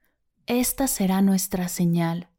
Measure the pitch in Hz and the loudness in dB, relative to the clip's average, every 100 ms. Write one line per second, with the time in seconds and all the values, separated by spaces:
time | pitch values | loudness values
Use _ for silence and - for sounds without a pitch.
0 | _ _ _ _ - 240 247 - 262 - | _ _ _ _ -4 -2 -2 -2 -2 0
1 | 185 190 196 190 - 185 180 - 175 170 | 0 2 2 2 0 -4 -4 -2 0 2
2 | 165 170 - | 0 -4 -10